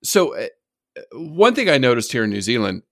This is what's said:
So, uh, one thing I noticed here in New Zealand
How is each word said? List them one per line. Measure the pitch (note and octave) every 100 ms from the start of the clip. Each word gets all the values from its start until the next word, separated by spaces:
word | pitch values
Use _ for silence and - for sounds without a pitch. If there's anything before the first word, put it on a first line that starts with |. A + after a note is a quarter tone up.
So, | - G3+ E3 -
uh, | A2 _ _ _ _ - -
one | A#2 E3 D#3+ G#3+ B3
thing | A3
I | C#3+
noticed | C3 A#2+ A2
here | B2
in | A2
New | G2+
Zealand | G2 A#2+ G#2 F#2+ _